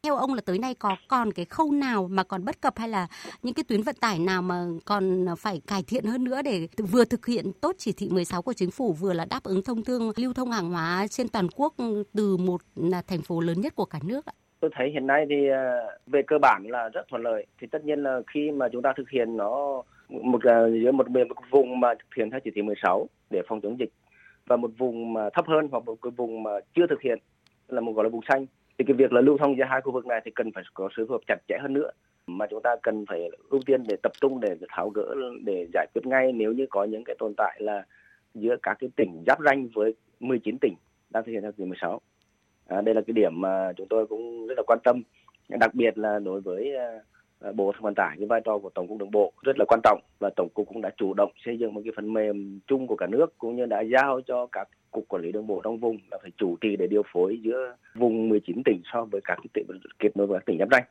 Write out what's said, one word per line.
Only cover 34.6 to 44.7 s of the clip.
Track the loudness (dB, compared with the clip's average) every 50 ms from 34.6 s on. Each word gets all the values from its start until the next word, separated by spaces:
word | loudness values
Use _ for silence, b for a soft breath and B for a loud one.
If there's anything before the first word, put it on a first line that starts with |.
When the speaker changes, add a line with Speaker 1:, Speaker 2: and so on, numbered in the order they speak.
| -10 -8
Speaker 2:
tháo | -6 -4 -4 -2
gỡ, | -2 -4 -4 -4 -4 -6 -6 -8 -10 -8 -6
để | -4 -4 -4 -4 -2 -2
giải | -2 -2 0 _
quyết | -6 -2
ngay | 0 2 2 2 2
nếu | 2 0 0 0
như | 0 -2 -4 -2
có | 0 -2 -2
những | -2 -4 -8 -8
cái | -10 -8 -6
tồn | -6 -6 -2
tại | 0 -2 -2 -2 -4
là | -6 -4 -4 -6 -8 b b b b b b b b b _
giữa | -4 -2 -2 -2 0
các | -2 -4 -4 -4
cái | -6 -6 _
tỉnh | -2 -2 -2 -2 -2 2
giáp | 2 2 4 4
ranh | 2 2 2 -2 -4 -2
với | 0 0 0 0 _ _ _ _ _
mười | -4 -2 -2 -2
chín | -2 -4 -2 0
tỉnh | 0 0 0 _ _ _ _ _ _ _
đang | -4 -4 -4
thực | -4
hiện | -8 -8
theo | -8 -8
chỉ | -10 -8
thị | -8 -8
mười | -6 -6
sáu. | -6 -6 -6 -8 _ _ _ _ _ _ _ _ _ _ _ _ _
À, | -6 -4 0
đây | 2 2 2
là | 2 0
cái | 0 2
điểm | 4 4 4 2 -2
mà | -2 0 0 0 -2 -2 -4
chúng | -8 -6 0
tôi | 0 0 0
cũng | 0 -4 -8 -8 -10 -10 -10 -8
rất | -6 -6
là | -4 2
quan | 2